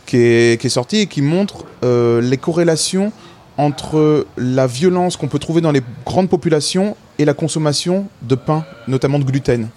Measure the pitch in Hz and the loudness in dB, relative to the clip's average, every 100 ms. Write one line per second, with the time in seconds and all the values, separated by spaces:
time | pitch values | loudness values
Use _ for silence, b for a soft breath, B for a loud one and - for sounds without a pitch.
0 | - 127 120 117 117 117 131 131 123 214 | -2 2 4 4 4 2 0 -2 -2 0
1 | 202 - 143 170 202 - - - 123 120 | 0 -2 0 0 -2 -6 -18 -6 0 2
2 | 120 117 123 131 - 165 170 160 - 185 | 2 2 2 -2 -2 0 2 2 0 -2
3 | 202 - B B B - 147 143 - 156 | -2 -6 B B B -2 -2 -2 -4 2
4 | 151 151 - - 123 131 131 123 180 180 | 4 2 0 -4 -2 0 0 2 0 2
5 | 180 - 147 143 - 165 165 143 123 113 | -2 -4 -4 -6 -2 0 2 0 -2 -10
6 | - 180 185 180 170 156 143 185 202 - | -6 -2 0 0 2 0 0 -2 -2 -4
7 | - - 147 143 160 165 151 139 175 185 | -12 -2 0 0 -2 -2 -2 -2 -2 -2
8 | 196 - 120 127 - 156 160 - - 131 | -4 -10 -2 -2 0 -4 -4 -12 -4 -2
9 | 139 143 135 135 135 120 110 | 0 0 0 -2 0 -2 -2